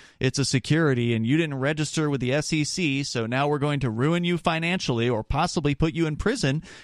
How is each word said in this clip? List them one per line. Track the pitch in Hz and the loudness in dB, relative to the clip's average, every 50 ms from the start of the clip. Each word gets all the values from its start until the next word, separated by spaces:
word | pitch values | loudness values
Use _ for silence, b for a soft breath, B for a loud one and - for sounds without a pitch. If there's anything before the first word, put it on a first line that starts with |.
| B B B B | B B B B
it's | 127 131 - 143 | -2 -2 0 0
a | 131 | -2
security | - - 127 - - 151 160 165 147 131 120 120 117 117 | 0 0 -2 0 2 2 2 4 2 2 2 2 0 2
and | 113 113 | 0 2
you | 117 143 160 | 2 2 2
didn't | 170 151 139 131 | 2 0 -2 -2
register | 131 143 156 147 151 - - 160 156 147 | -2 -2 0 0 -2 -2 -2 -2 0 0
with | 143 127 | 0 0
the | 131 123 135 | 0 0 0
S | 151 143 - | 0 0 0
E | 165 156 147 | 0 0 0
C, | - - 185 180 143 135 139 | -2 -2 -2 0 0 0 -2
so | 143 - - 120 113 | -2 -2 -2 -4 -2
now | 113 123 135 143 147 | 0 0 0 0 0
we're | 147 139 | 0 0
going | 143 147 147 139 | 0 0 0 0
to | 135 120 | -2 -2
ruin | 107 113 135 156 170 175 175 | 0 0 0 2 2 0 0
you | 175 175 | 0 -2
financially | 160 - 175 160 160 165 170 185 185 - - 123 113 117 123 | 0 0 0 0 0 0 -2 -2 -2 -2 -2 0 0 2 2
or | 120 107 110 | 0 0 -2
possibly | - - 143 170 180 - 180 143 147 143 | -2 0 0 0 0 0 0 0 0 0
put | - 160 170 131 | 2 0 0 0
you | 165 165 | 0 -2
in | 156 151 | -2 -2
prison, | - - 202 262 240 - 135 135 156 B B B B | -2 0 -2 0 2 0 0 0 0 B B B B